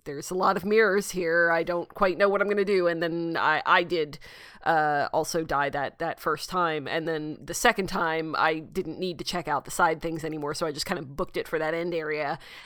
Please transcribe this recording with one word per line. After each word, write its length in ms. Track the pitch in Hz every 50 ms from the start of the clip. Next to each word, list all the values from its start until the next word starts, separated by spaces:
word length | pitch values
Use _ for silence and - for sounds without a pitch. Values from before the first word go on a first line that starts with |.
| -
there's 260 | 151 143 143 160 -
a 40 | 180
lot 220 | 185 190 190 190
of 80 | 190 175
mirrors 460 | 202 214 220 226 202 185 208 196 -
here. 400 | - 185 175 165 165 175 170 170 165
I 120 | 170 165
don't 260 | 170 175 175 165 -
quite 260 | - - 202 190 170
know 140 | - 202 202
what 100 | 196 202
I'm 80 | 202 202
gonna 160 | 202 202 196
do." 220 | 196 202 185 175
And 160 | 170 170 165 170
then 340 | 165 165 170 170 165 165 -
I, 220 | 117 143 156 147 -
I 160 | - 175 185 175
did, 360 | 165 175 165 151 147 139 - - - - - - - - - -
uh, 440 | - 165 156 151 151 147 143 127 - -
also 320 | 156 156 - - 170 160
die 240 | 151 151 139 143 139
that, 300 | 135 143 135 117 - -
that 200 | 165 165 - -
first 300 | - 170 151 147 - -
time. 400 | 180 180 175 165 156 151 135 -
And 180 | - 165 160
then 300 | 165 160 151 151 151 156 - -
the 100 | 139 170
second 340 | - - 240 220 - 190 -
time, 480 | - 180 175 160 160 160 160 160 151 -
I 220 | - 160 160 160
didn't 400 | 160 - - 190 180 160 156 -
need 180 | 185 185 170 -
to 60 | -
check 240 | - - 175 160 156
out 160 | 147 139 -
the 80 | - -
side 280 | - 180 170 160 156
things 240 | - 170 160 156 151
anymore, 300 | 160 156 156 143 143 151
so 100 | - 175
I 60 | 160
just 160 | 147 139 -
kind 140 | - 190 139
of 160 | 143 131 139
booked 200 | 156 185 - -
it 120 | 175 - -
for 100 | 165 160
that 160 | 156 156 165
end 180 | 170 170 180 170
area 460 | 165 156 156 151 151 151 139 165 - - - - - -